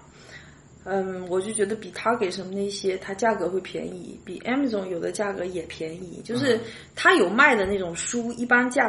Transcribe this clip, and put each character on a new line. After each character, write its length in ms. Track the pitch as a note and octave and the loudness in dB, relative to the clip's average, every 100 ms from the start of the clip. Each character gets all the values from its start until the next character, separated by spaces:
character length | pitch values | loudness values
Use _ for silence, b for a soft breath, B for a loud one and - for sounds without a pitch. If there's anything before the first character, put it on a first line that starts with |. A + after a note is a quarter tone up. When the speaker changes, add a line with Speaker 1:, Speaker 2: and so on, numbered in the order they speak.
| - B B B B B B - | -18 B B B B B B -12
Speaker 1:
嗯， 440 | F#3+ F#3+ F#3+ F#3 F3+ | -4 -2 -2 -4 -2
我 100 | F#3 | -2
就 140 | G#3 | 0
觉 140 | G#3+ G3+ | 0 0
得 100 | - | -2
比 160 | F3+ | -8
Target 380 | - A3 A#3+ F#3 | -2 0 2 0
什 120 | F#3+ | -2
么 120 | F#3 | -4
那 140 | G3 G3+ | -4 -4
些， 280 | G3 G3 F#3 | -2 -2 -2
它 160 | - | -4
价 220 | G3 A3+ | 0 2
格 160 | G3 F3 | 2 0
会 100 | F#3+ | -2
便 260 | F#3 E3 E3 | -4 -6 -6
宜， 320 | F3+ - - | -8 -12 -14
比 160 | - - | -12 -8
Amazon 460 | - C4+ C4+ G#3 F#3 | -2 0 2 0 -2
有 100 | E3+ | -2
的 140 | F3 | -4
价 180 | F3+ G3+ | -2 -2
格 140 | F#3+ | -2
也 160 | F3+ F3+ | -4 -6
便 300 | D#3+ - D#3+ | -8 -8 -8
宜。 280 | E3+ F3+ - | -8 -12 -12
就 140 | - A#3+ | -6 0
是 200 | C#4 A3+ B B B - | 2 2 B B B 2
它 180 | E4+ | 6
有 140 | F4+ F3+ | 6 6
卖 260 | A3 D4 | 6 6
的 120 | A3+ F#3+ | 6 2
那 120 | G3+ | 0
种 160 | F3 | -2
书， 380 | E3+ - A#3+ A#3 | -6 -6 -4 -4
Speaker 2:
嗯。 60 | A#3 | -4
Speaker 1:
一 80 | A#3+ | 2
般 220 | B3 B3+ | 4 4
价 180 | C#4 | 2